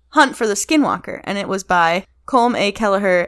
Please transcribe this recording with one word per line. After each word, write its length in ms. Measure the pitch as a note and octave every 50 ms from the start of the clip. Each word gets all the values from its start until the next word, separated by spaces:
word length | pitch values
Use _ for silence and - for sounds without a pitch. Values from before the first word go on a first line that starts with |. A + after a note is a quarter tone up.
| _ _
Hunt 260 | - D4+ D4 C4 -
for 120 | - A#3 G#3
the 80 | G3+
Skinwalker, 680 | - - - D#4+ D4+ C#4 G3 - F3 - - - - -
and 120 | - G3 G3
it 100 | G3 -
was 160 | F#3+ G3 F#3+
by 420 | - F#3 F3 E3+ E3 E3+ F3+ G3+ - _ _ _
Colm 320 | - - B3+ A#3 A#3+ B3 -
A. 140 | - G3+
Kelleher 560 | G3+ - A3+ G#3 G3 G3 G3+ F#3+ F3+ F3+ F3